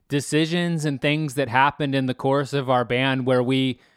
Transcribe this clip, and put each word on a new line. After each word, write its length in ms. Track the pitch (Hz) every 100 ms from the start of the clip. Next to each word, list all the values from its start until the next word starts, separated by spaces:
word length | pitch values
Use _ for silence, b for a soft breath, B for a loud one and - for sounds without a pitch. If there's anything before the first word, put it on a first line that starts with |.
| _
decisions 800 | 143 - 151 160 175 175 165 151
and 160 | 135
things 320 | 147 151 156
that 160 | 127 127
happened 440 | 127 139 - 147
in 120 | 135 131
the 80 |
course 400 | 127 135 139 135
of 160 | 143 131
our 160 | 127 120
band 400 | 123 135 131 127
where 180 | 127
we 380 | 123 131 131 120 _